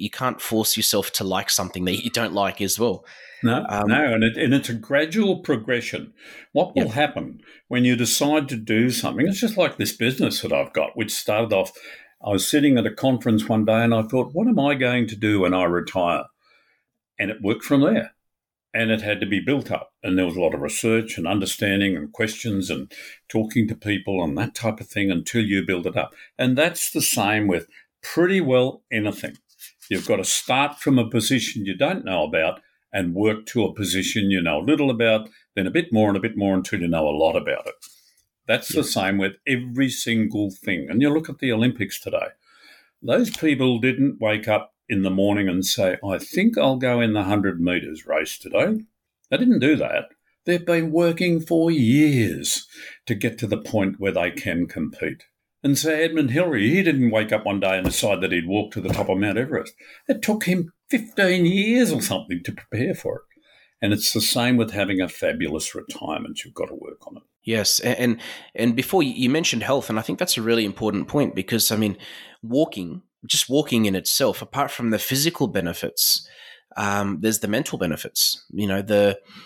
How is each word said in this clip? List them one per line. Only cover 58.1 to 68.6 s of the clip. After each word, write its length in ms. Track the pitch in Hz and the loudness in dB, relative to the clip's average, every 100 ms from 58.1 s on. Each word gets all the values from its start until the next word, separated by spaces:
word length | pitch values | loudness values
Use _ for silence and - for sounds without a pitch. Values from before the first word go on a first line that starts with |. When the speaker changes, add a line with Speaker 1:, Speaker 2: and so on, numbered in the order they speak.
| 92 | 0
Speaker 2:
that 100 | 92 | 0
he'd 160 | 87 85 | 0 0
walk 240 | 104 107 | -2 -2
to 80 | 104 | -6
the 80 | 90 | -4
top 220 | 104 98 | -2 0
of 80 | 95 | 0
Mount 180 | 101 98 | 0 0
Everest. 380 | 131 - - - - - - | -2 -4 -6 -16 -20 -20 -4
It 140 | - | -2
took 220 | - 214 | 0 -2
him 280 | 175 180 170 _ _ | 0 0 -2 _ _
fifteen 560 | 247 - - 185 180 | -4 -2 0 2 4
years 480 | 170 190 214 247 233 | 4 2 2 2 2
or 80 | 139 | 0
something 420 | - - - 87 | -2 -4 -4 -8
to 80 | - | -8
prepare 420 | - - 104 156 | -12 -8 -4 -2
for 220 | 185 - - | -4 -6 -8
it. 60 | - _ _ _ _ _ | -12 _ _ _ _ _
And 100 | 101 | -2
it's 220 | 104 - | 0 0
the 80 | 110 | 0
same 340 | - 127 120 123 | 0 2 4 4
with 140 | 110 | 2
having 320 | 101 98 95 | 0 0 0
a 60 | 87 | -2
fabulous 640 | - 85 80 82 76 - | -2 -2 -2 -4 -4 -6
retirement. 720 | - - - - 78 - - - | -10 -14 -12 -8 -8 -8 -12 -14
You've 80 | |
got 140 | - - | -8 -8
to 60 | |
work 320 | - - - - | -8 -16 -16 -20
on 120 | - | -20
it. 60 | _ _ | _ _
Speaker 1:
Yes. 340 | - 113 98 - | -4 0 2 0
a-, 200 | 123 123 | 0 0
and, 220 | 123 113 - - - | 0 -2 -6 -16 -16
and 200 | - | -2